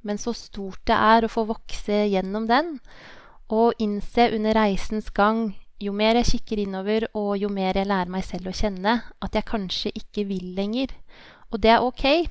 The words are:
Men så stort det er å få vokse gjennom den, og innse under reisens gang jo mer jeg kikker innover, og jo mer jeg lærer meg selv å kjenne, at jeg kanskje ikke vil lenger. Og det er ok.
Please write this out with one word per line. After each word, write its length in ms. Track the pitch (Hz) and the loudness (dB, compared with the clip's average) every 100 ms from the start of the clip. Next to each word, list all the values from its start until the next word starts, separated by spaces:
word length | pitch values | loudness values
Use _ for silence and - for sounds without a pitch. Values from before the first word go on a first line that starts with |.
| 208 | -6
Men 140 | 208 | -6
så 80 | - | -6
stort 540 | 226 - - 196 185 - | -8 -10 -12 -10 -6 0
det 80 | |
er 320 | 220 220 226 226 | 4 6 6 4
å 40 | |
få 100 | - 214 | -2 -2
vokse 560 | 226 - - - 208 208 | -4 -6 -8 -2 0 2
gjennom 400 | 190 185 208 226 | 0 -2 -4 2
den, 300 | 240 339 285 - - - - - - - | 2 2 -8 -14 -20 -20 -20 -20 -20 -4
og 240 | 220 233 - | 2 2 2
innse 460 | 214 202 - - 233 | -2 -2 -2 2 2
under 240 | 220 214 | 4 2
reisens 560 | 220 214 190 - 214 - | 2 2 0 -2 -4 -4
gang 460 | - 208 226 220 - - - | 0 2 2 -2 -6 -16 -8
jo 140 | 202 | -6
mer 240 | 202 220 233 | 0 2 4
jeg 80 | 240 | 4
kikker 280 | 240 - 214 | 4 2 -4
innover, 440 | 202 190 190 220 220 | -4 -6 -2 -2 -2
og 220 | 214 202 202 | -4 -2 -2
jo 100 | 202 | -2
mer 240 | 202 190 190 | -2 -2 0
jeg 80 | 196 | 0
lærer 240 | 196 180 | 0 -2
meg 140 | 185 - | -4 -6
selv 240 | 180 185 | -8 -8
å 60 | - | -2
kjenne, 400 | 214 185 196 233 - - | -2 0 0 0 -4 -10
at 140 | 196 220 | -4 -4
jeg 100 | - | -2
kanskje 460 | 220 185 - 208 | -4 -4 -6 -6
ikke 320 | 214 - - 202 | -8 -8 -6 -4
vil 260 | 190 180 185 | -4 -6 -6
lenger. 360 | 202 233 269 - - - - - - | -4 -4 -4 -8 -16 -20 -20 -20 -10
Og 100 | 220 | 2
det 80 | 220 | 4
er 100 | 233 | 6
ok. 200 | 247 - 269 320 320 | 2 0 2 2 0